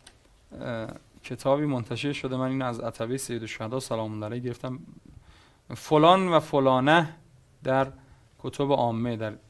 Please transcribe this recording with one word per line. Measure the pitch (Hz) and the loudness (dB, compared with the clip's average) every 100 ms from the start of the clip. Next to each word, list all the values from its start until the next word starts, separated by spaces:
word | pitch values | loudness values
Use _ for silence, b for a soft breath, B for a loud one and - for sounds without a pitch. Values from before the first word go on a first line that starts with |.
| - _ _ _ _ - | -20 _ _ _ _ -14
اه، | 127 113 110 - _ - | -8 -8 -8 -12 _ -20
کتابی | - 127 135 143 151 | -14 -4 0 2 2
منتشر | 127 110 120 143 | -2 -4 -4 -4
شده، | 143 131 127 | -4 -4 -2
من | 131 | -2
اینو | 135 | -2
از | 127 117 | -4 -4
عتبه | 117 - 113 131 | -6 -6 -4 -4
سید | 131 117 | -4 -8
الشهدا | 110 - 110 131 | -8 -8 -6 -6
سلام | - 113 110 | -4 -6 -6
الله | 107 107 | -6 -8
علیه | 120 | -6
گرفتم، | 123 120 127 127 170 - - - b b b b - - | -8 -8 -10 -12 -14 -20 -20 -20 b b b b -16 -12
فلان | - 151 160 190 185 | 2 6 8 8 6
و | 160 | 2
فلانه | 151 143 135 127 135 165 156 - _ - _ _ | 2 2 4 4 6 4 4 -4 _ -20 _ _
در | 131 131 135 - b b b _ | -2 0 0 -4 b b b _
کتب | 135 - 143 | -10 -4 0
عامه، | 135 120 113 120 113 | 2 2 -2 -4 -4
در | 110 104 _ | -8 -10 _